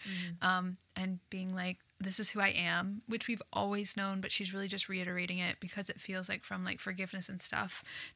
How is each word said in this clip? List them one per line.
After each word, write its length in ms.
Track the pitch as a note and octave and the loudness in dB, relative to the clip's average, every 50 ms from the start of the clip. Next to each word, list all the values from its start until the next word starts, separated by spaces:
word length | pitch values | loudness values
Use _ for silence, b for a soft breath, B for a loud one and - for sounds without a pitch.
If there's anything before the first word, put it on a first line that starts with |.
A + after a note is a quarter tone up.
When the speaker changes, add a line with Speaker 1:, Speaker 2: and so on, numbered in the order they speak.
| - | -8
Speaker 1:
Mm-hmm. 400 | G3+ F#3+ F3+ F3+ F3 E3+ F3 F3+ | -6 -4 -4 -4 -6 -4 -2 2
Speaker 2:
um, 320 | F#3 F#3 F3+ F3+ F#3 F#3 - - _ - | 2 2 2 0 -2 -6 -8 -12 _ -6
and 240 | F#3 F#3 F#3+ F#3 F3 - - | -4 -2 -2 -2 -4 -8 -8
being 240 | - F#3+ F#3 F#3 F#3 | -8 -6 -4 -4 -4
like, 240 | F#3 F3+ F#3 F#3 - - _ _ - | -4 -4 -4 -6 -8 -12 _ _ -4
"This 200 | F#3+ F#3+ F#3 - | 2 4 6 8
is 120 | G#3 - | 8 8
who 80 | - G#3 | 6 6
I 80 | G3 G3 | 4 2
am," 540 | - E3+ F3 E3+ E3 F3 F3+ G3 G3+ A3 - | 4 2 2 2 2 2 0 -2 -4 -6 -6
which 200 | - A3+ A3+ - | -4 -4 -2 -2
we've 140 | - A#3 - - - - | -2 -2 -4 -6 -4 -2
always 420 | G3 G3+ G3+ G3+ G3+ G#3 G3+ - | 0 0 0 2 4 6 6 6
known, 240 | G#3 G3 G3 F#3+ F#3+ | 4 2 -2 -2 -2
but 120 | F#3+ - | 2 4
she's 200 | - - G3+ F3+ | 4 4 2 2
really 160 | F#3+ G3 G3 | -4 -4 -4
just 220 | F#3 G3 F#3+ - - | -2 -2 -2 -2 -2
reiterating 480 | F#3+ F#3 F3+ F#3 F3+ F3+ F3+ F3 F3+ | -2 -4 -2 -2 -2 -2 -2 -2 -2
it 220 | F3+ F3+ F3+ F3+ - | -2 -2 -2 -4 -4
because 280 | F#3 F3 - G#3 F#3 | -6 -8 -4 -2 -2
it 140 | - - - | -2 -2 -2
feels 260 | - - F#3+ F#3 F3+ | -6 -6 -4 -4 -4
like 160 | G3 F#3+ G3+ - | -4 -4 -6 -6
from, 220 | - G3 F#3 F3+ | -8 -6 -6 -4
like, 140 | F#3+ F#3+ - | -4 -4 -4
forgiveness 500 | - G3 F3+ F#3 F#3+ F3+ - F#3+ F3+ - | -6 -6 -6 -6 -6 -6 -2 0 0 0
and 100 | F#3+ F#3 | 2 4
stuff 440 | - - - - G#3 F3+ - - - B B B B B B | 4 4 4 2 -2 -2 -4 -6 -8 B B B B B B